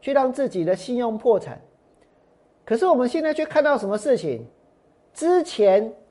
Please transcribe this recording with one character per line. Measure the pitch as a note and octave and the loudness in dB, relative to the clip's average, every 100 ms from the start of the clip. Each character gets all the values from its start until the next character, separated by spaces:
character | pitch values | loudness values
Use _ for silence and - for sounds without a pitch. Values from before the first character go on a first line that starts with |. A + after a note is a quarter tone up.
去 | C4+ | -2
让 | C#4 C4 | 0 0
自 | B3+ C4 | -2 -4
己 | F#3 | -2
的 | E3 | -2
信 | F#3 - B3 | -2 -2 -4
用 | A#3 A3 | -4 -2
破 | B3 G3+ | 2 2
产。 | - - - _ _ _ _ _ _ _ _ _ | 0 -14 -20 _ _ _ _ _ _ _ _ _
可 | - A3+ | -8 0
是 | F#4 | 2
我 | |
们 | C#4 B3 | 2 2
现 | E4 | -2
在 | D#4 | -2
却 | D4+ D#4 | -2 0
看 | D4+ | 2
到 | D4 C4 | 2 0
什 | G3+ | -2
么 | G#3 | -4
事 | D4 B3 | 0 0
情？ | D#3+ A#2 A#2 _ _ _ _ _ _ | -2 -8 -10 _ _ _ _ _ _
之 | - D#4+ F4+ | -4 2 2
前 | D#4 - G3+ F#3+ A3+ - _ | 0 2 4 4 0 -8 _